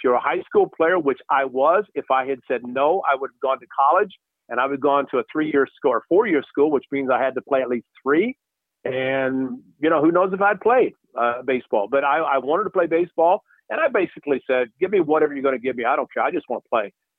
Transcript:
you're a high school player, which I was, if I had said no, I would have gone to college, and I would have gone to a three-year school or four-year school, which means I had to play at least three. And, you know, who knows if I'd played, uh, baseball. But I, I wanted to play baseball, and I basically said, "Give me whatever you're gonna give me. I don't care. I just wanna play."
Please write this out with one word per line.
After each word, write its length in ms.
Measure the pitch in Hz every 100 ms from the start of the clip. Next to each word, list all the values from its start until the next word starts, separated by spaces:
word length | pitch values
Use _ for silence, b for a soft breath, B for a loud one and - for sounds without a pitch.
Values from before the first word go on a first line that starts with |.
you're 100 | 131
a 60 | 123
high 220 | 143 175
school 280 | - 208 175
player, 240 | - 160 185
which 200 | 139 127 -
I 160 | 143
was, 400 | 135 127 143 190 202
if 160 | 143 -
I 140 | 131
had 140 | 131 135 -
said 140 | 123
no, 380 | 120 127 147 190 -
I 40 |
would 160 | 135 135
have 80 | _
gone 200 | 131 127
to 60 | 120
college, 360 | - 139 175 202 - _ _ -
and 100 | 120
I 60 |
would 80 | 135
have 80 | 139
gone 260 | 143 143 135
to 60 | 135
a 60 | 110
three-year 360 | 156 151 143 131
school 160 | - 139
or 120 | 117 -
four-year 340 | 180 233 147 -
school, 220 | - 151
which 160 | 139 -
means 180 | 139 131
I 140 | 123
had 100 | 131
to 60 | 123
play 200 | - 135
at 80 | 123
least 180 | 120 - _
three. 340 | 135 156 233 - _ _ _ _
And, 720 | - 131 131 135 131 131 131 127 - -
you 100 | 156
know, 120 | 160
who 100 | 156
knows 200 | 175 190
if 80 | 190
I'd 200 | 202 208
played, 320 | 214 254 156 - _ -
uh, 240 | 120 123
baseball. 460 | 127 131 - 113 101
But 140 | 139
I, 160 | 139 156
I 180 | 151 135
wanted 280 | 127 175
to 40 | 196
play 160 | 190
baseball, 560 | 170 165 175 - 165 208 b b -
and 100 | 214
I 80 | 302
basically 560 | 226 175 - 147 131
said, 220 | - 127 120 -
"Give 120 | 185
me 80 | 202
whatever 340 | 151 156 151
you're 100 | 139
gonna 140 | 135 131
give 180 | 127
me. 100 | 120
I 100 | 117
don't 160 | 147 123
care. 100 | 120
I 80 | 127
just 140 | 165 -
wanna 120 | 113 -
play." 220 | 117 101 - _